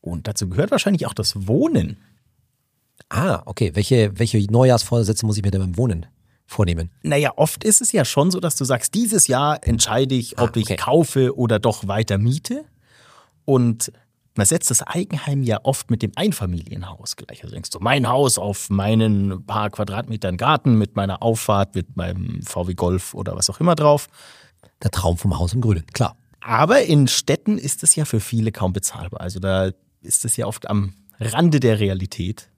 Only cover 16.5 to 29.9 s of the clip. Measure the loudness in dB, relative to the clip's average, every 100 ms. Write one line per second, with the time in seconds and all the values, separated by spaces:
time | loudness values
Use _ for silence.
16.5 | -6 -8 -12 -12 -14 -12 -12 -16 -18 -14
17.5 | -14 -12 -4 0 2 2 2 2 0 -4
18.5 | -6 -2 0 2 2 2 2 0 -4 -6
19.5 | -4 -4 -6 -6 -6 -8 -6 -6 -2 0
20.5 | 2 4 4 2 -2 -4 -2 -2 0 0
21.5 | 2 0 -4 -6 -8 -6 -6 -8 -8 -8
22.5 | -6 -6 -2 0 0 -4 -10 -8 -4 -6
23.5 | 0 0 4 4 4 0 _ -20 -20 _
24.5 | _ _ _ -4 0 0 0 -2 -2 -2
25.5 | 0 0 0 -4 -4 -4 -4 _ _ -2
26.5 | 2 4 4 4 4 4 0 0 0 0
27.5 | -2 -4 0 2 2 0 -2 0 -2 -2
28.5 | -2 -2 -2 -6 -8 -12 -10 -10 -6 -2
29.5 | 0 0 -4 _